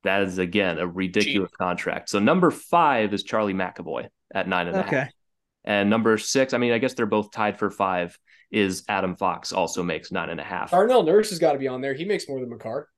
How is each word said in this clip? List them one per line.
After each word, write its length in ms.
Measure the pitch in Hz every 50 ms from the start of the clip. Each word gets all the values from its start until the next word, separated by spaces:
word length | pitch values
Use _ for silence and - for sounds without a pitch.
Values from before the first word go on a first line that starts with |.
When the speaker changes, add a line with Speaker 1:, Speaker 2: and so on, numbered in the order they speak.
| -
Speaker 1:
That 180 | 95 95 101
is, 160 | 101 92 90 92
again, 400 | 92 87 90 104 98 90 85 78
a 80 | 90
ridiculous 640 | 90 87 92 95 90 87 104 104 - - 101 92 85
Speaker 2:
Cheap. 80 | - -
Speaker 1:
contract. 500 | 92 90 90 - - 87 - 90 - -
So 100 | - 101
number 320 | 101 131 160 185 180 156
five 600 | - - - - - 170 165 147 135 117 107 101
is 120 | 104 98 -
Charlie 300 | - - 110 107 101 95
McAvoy 540 | 95 92 90 - - 87 78 80 62 - - _ _ _ _
at 140 | - 95 - 90
nine 200 | 95 90 87 87
and 80 | 90
a 60 | 95
half. 100 | 90 95
Speaker 3:
Okay. 160 | - - 139 - _ _ _ _ _ _ _ _ _ _ _
Speaker 1:
And 260 | - 104 101 101 101
number 260 | 107 113 110 113 110
six, 380 | 107 - - - 139 131 131 131
I 40 | 120
mean, 140 | 120 120
I 60 | 117 117
guess 160 | 127 127 123
they're 120 | - 117
both 260 | 104 110 107 107 -
tied 260 | - 113 107 104 98 -
for 140 | 107 98
five, 440 | - - 98 95 92 90 87 87 - _ _ _ - _ _ _
is 320 | - 107 101 95 92 92 - -
Adam 280 | 104 95 95 92 87
Fox, 360 | - 98 92 85 - - -
also 300 | 95 95 87 82 - 95
makes 300 | 87 87 80 78 - -
nine 180 | 92 92 82 -
and 80 | 85 80
a 60 | 73
half. 260 | - 92 87 - -
Speaker 2:
Darnell 320 | - 185 208 240 262 240
Nurse 280 | 175 156 185 214 214 214
has 100 | 190 160
gotta 180 | 165 156 143 135
be 80 | 135
on 140 | 131 127 127
there. 120 | 135 139
He 120 | 139 139 170
makes 240 | 202 202 175 - -
more 100 | 139 131
than 120 | 127 120
Makar. 380 | 117 107 - 110 117 143 147 _ _